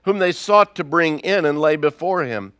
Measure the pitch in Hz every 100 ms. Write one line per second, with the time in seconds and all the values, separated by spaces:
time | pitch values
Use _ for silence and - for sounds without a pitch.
0 | 190 202 180 170 - 208 202 - 147 165
1 | 165 151 180 196 151 147 156 156 147 -
2 | 175 185 135 107 98 -